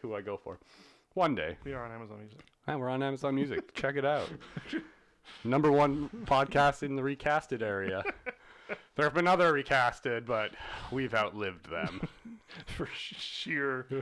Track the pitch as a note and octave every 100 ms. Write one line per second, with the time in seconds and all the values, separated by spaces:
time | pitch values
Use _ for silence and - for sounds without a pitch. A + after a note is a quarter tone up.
0 | A#2+ G#2 G2+ G2+ G#2 F2+ _ - - -
1 | _ F#3 E3 A2 D#2 - C#3 C3+ A#2 A2+
2 | A2 G#2 G#2+ B2+ - _ - D3 B2+ B2+
3 | C3+ C3+ C#3+ C3+ C#3 - - - C3+ C#3+
4 | C3+ D3 E2+ D3+ - - - D#4+ - -
5 | _ _ - - A2+ C3+ D3+ C#3+ C#3+ C#3+
6 | C#3+ A#3 - C3+ C#3 C#3+ C#3+ C#3 C#3+ C3+
7 | C3+ C#3 D3 D3+ - B2 A2 G2 F#2+ F#2+
8 | G4 - - - - - - A3 - -
9 | D3+ D3 F3 F#3 E3+ C#3+ - C3+ A#2+ -
10 | C3 A#2 A#2 A2+ G#2+ - - - - C3
11 | C3 A2+ G#2 G#2 G2 F2+ - E2 E2 F#2
12 | - - A3+ A#3 - E3 - - D3 -
13 | - - - - - D3+ C#3 C3 B2+ C3+